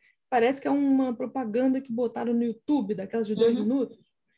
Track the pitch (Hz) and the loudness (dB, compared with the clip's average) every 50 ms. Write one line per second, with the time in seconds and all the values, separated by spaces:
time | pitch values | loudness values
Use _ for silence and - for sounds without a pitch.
0 | _ _ _ _ _ _ - 240 226 247 269 269 - 285 277 285 285 277 269 262 | _ _ _ _ _ _ 0 2 2 2 0 0 -2 0 0 2 2 4 4 4
1 | 262 254 240 226 254 233 - 269 254 220 202 240 262 269 262 262 269 - 226 226 | 2 0 -2 -4 -6 -6 -6 -6 -6 -2 0 0 2 2 0 0 -2 -6 -4 -2
2 | 247 226 233 233 240 233 240 233 233 233 220 - _ - 294 285 214 190 208 175 | -2 -4 -4 -4 -4 -2 0 0 0 -2 -4 -8 _ 0 0 0 0 -2 -4 -6
3 | 190 196 - 226 226 202 214 208 226 233 233 226 208 214 254 277 247 - - _ | -6 -6 -4 -4 -2 -2 0 2 2 2 4 2 0 0 0 0 -2 -4 -6 _
4 | _ _ _ _ _ _ _ | _ _ _ _ _ _ _